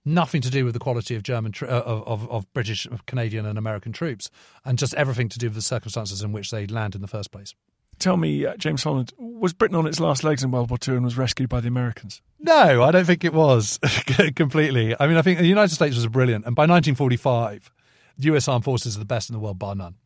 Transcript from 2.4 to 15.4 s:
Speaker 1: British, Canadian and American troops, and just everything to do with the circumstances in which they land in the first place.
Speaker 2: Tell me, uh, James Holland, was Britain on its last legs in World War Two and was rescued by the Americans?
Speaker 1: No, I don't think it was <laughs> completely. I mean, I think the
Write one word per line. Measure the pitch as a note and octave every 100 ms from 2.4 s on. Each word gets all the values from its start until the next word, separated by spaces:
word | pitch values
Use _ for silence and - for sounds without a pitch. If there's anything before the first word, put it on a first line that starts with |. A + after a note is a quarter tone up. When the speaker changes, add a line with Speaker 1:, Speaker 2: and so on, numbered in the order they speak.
| F#2+
Speaker 1:
British, | - G#2 G#2+ - A#2 -
Canadian | B2+ A2+ A2 G#2+
and | G#2+
American | A2 G#2+ A#2
troops, | G#2+ E3 A2 - _ _ _ C3+
and | B2
just | C#3 -
everything | C3+ B2 A#2
to | A2+
do | A#2
with | G#2+
the |
circumstances | - A#2 G#2+ A#2 G2+ G2
in | G#2
which | G#2 G2
they | A2 G2+
land | A2+ G#2
in | G2
the | G2
first | G#2+ G2
place. | G2 G2+ - _ _ _ -
Speaker 2:
Tell | F#3 F#3
me, | D#3+ C#3+ C3+
uh, | -
James | D#3 C#3+
Holland, | D3+ C#3 A#2+ -
was | A#3 A#3 F#3
Britain | E3+ A3 F3
on | D#3
its | D#3
last | E3 C#3 D#3
legs | C#3+
in | C3
World | B2 A#2+
War | B2
Two | - B2+
and | B2
was | A#2+
rescued | B2+ - C3
by | B2
the | A#2
Americans? | B2 A#2+ - G2 - _ -
Speaker 1:
No, | D#4 D#4 F#3 B2
I | C3
don't | F3+ F3
think | F3
it | E3+
was | D#3+ D3+ B2 G#2 - C3+ - -
<laughs> | C3 D#3+ B2+
completely. | D3 D#3 D3 B2+ A2+ A#2
I | D3
mean, | E3
I |
think | D#3+
the | F3